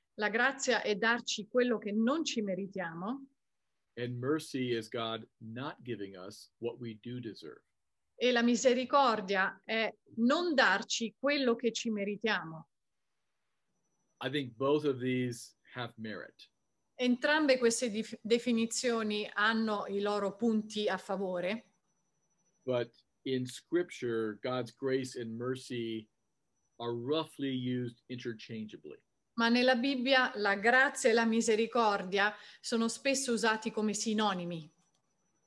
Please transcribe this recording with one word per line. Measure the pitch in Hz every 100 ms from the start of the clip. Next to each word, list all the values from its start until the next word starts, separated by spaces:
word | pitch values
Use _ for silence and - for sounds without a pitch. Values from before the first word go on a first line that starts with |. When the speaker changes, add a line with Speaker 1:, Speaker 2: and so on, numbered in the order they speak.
| _
Speaker 1:
La | - 208
grazia | 226 262 269 254 220
è | - 202
darci | 226 233 - - 202
quello | 247 247 214
che | 214
non | 214 226 320
ci | - 233
meritiamo. | 202 185 196 190 170 165 196 277 - _ _ _ _ _ _ 120
Speaker 2:
And | 123 123
mercy | 131 156 - 131 123 117
is | 107
God | 120 113 113 110 _
not | 110 117 147 180
giving | 123 104 98 95
us | 95 - - _
what | 117 131
we | 120 107
do | 120 123
deserve. | 113 92 78 - _ _ _ _ _ -
Speaker 1:
E | 247
la | 240
misericordia | 240 226 254 240 247 285 254 208 190 190 202 -
è | - 226 214 - _ -
non | 240 320 349
darci | 254 208 196 - - 220 -
quello | 277 285 254
che | 226 185
ci | - 233
meritiamo. | 208 202 202 220 190 160 160 - _ _ _ _ _ _ _ _ _ _ _ _ _ _ _
Speaker 2:
I | 131
think | 147 127 107
both | 135 151
of | 147 120
these | 127 127 123 117 - _ _
have | 123 117 -
merit. | 110 92 60 _ - _ _ _ _ -
Speaker 1:
Entrambe | 247 240 285 311 294 254
queste | 233 226 247
dif-, | 208 220 -
definizioni | 208 233 247 226 226 - 247 226 214 208 208
hanno | 202 214 226 220 208 -
i | 202
loro | 202 208 202
punti | 196 233 220 214 214 208
a | 185
favore. | - 190 190 180 180 226 - _ _ _ _ _ _ _ _ _
Speaker 2:
But | 131 123 117 _ _ _
in | 135 131 127
Scripture, | - - 175 175 - 123 113 110 104
God's | 127 127 117
grace | - 135 135 127 123
and | 113 113
mercy | 127 131 - 120 113 110 107 _ _ _ _ _ _ -
are | 120
roughly | 120 123 160 156 - 139
used | 127 127 123 123 - -
interchangeably. | 123 123 110 - 110 107 - 76 - _ _ _ -
Speaker 1:
Ma | 233
nella | 240 254 247
Bibbia | 277 262 247 262 254
la | 208 202 233
grazia | 220 269 359 - 240
e |
la | 233
misericordia | 226 226 220 214 226 240 220 196 185 196 208 - - -
sono | - 233 226
spesso | - 277 269 254
usati | 220 220 220 226
come | 220 214
sinonimi. | 208 226 214 214 180 175 165 151 _ _ _ _ _ _ _